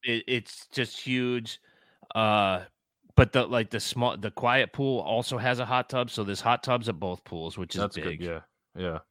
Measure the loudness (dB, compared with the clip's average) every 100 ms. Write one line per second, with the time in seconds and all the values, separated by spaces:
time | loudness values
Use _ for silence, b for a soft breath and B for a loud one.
0 | 0 -2 0 -4 -4 -18 -8 -4 -4 -4
1 | -4 0 0 -2 -4 -14 b b b b
2 | -8 0 4 6 4 2 -4 _ _ _
3 | _ 6 8 6 2 0 0 -4 -4 0
4 | -2 -2 -8 -2 2 2 2 0 0 0
5 | 0 -2 -2 -2 0 0 0 0 0 -2
6 | -2 -4 -4 -2 2 2 2 0 0 -4
7 | -4 -6 -8 -8 -8 -8 -6 -2 -4 -4
8 | -6 -6 -6 -8 -10 _ _ -6 -6 -6
9 | -10